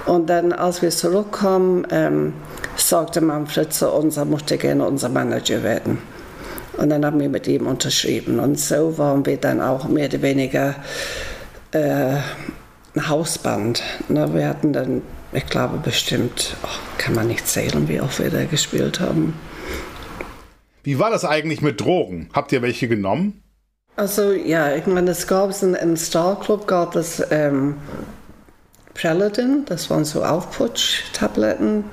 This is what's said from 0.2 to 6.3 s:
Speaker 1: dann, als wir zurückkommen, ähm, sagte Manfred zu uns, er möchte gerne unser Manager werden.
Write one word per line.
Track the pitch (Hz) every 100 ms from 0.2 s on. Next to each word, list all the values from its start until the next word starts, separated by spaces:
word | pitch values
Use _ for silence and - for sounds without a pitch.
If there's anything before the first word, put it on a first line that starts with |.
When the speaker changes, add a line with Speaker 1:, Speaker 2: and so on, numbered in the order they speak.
| 165
Speaker 1:
dann, | 170 175
als | - 180 175
wir | 170
zurückkommen, | 160 170 190 208 - 202 190 185 180 -
ähm, | 165 151 151 151 156 - - - -
sagte | - 175 160 165
Manfred | 160 151 147 156 156
zu | - -
uns, | 123 151 147
er |
möchte | 147 151 - 139
gerne | 143 143
unser | 117 135 120
Manager | 131 123 117 - 107
werden. | 104 117 - - - - -